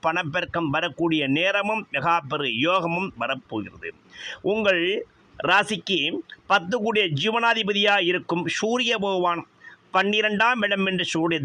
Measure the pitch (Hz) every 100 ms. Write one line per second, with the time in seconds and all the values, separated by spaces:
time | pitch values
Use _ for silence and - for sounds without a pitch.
0 | 160 175 160 175 175 170 156 151 170 135
1 | 165 156 135 147 185 202 202 220 - 139
2 | 165 170 135 151 135 110 156 185 170 170
3 | 190 113 120 135 - 110 92 85 82 -
4 | _ - - - 180 220 202 175 175 220
5 | - _ _ - 151 196 202 190 - 175
6 | 151 359 - - - 196 175 240 214 214
7 | 185 139 208 233 233 226 202 202 202 202
8 | 175 180 - 175 165 - 214 247 233 226
9 | 196 185 175 170 - _ - - _ 190
10 | 196 214 214 208 233 247 202 196 190 180
11 | 175 165 170 160